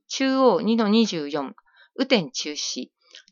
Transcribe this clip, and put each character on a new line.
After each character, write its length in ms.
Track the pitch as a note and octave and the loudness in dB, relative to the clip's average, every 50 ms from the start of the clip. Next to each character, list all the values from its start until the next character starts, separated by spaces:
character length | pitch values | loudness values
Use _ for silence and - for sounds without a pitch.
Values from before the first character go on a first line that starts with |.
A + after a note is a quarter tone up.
| _ | _
中 320 | - - - C4 C4+ C4 C4 | -12 -4 -2 0 0 2 4
央 220 | C4 A#3+ F#3 D#3+ | 4 4 4 4
二 140 | D#3+ G#3 A#3 | 2 0 2
の 120 | A3+ A3 | 2 2
二 180 | G3+ G#3+ A3+ A3+ | 4 4 4 4
十 240 | G3+ F3+ D#3+ C#3+ C#3+ | 2 0 -6 -8 -6
四、 240 | D#3 D3 C#3 B2+ - _ _ _ _ _ _ _ - | -6 -6 -6 -8 -12 _ _ _ _ _ _ _ -6
雨 100 | - C4+ | -6 -6
天 240 | C4+ C4 G3+ D#3 B2 | -4 -4 -8 -8 -8
中 220 | - - - D3+ D3+ | -10 -12 -10 -10 -10
止。 360 | - - - - - B2+ _ _ _ _ _ - - _ _ | -10 -10 -10 -10 -12 -14 _ _ _ _ _ -20 -20 _ _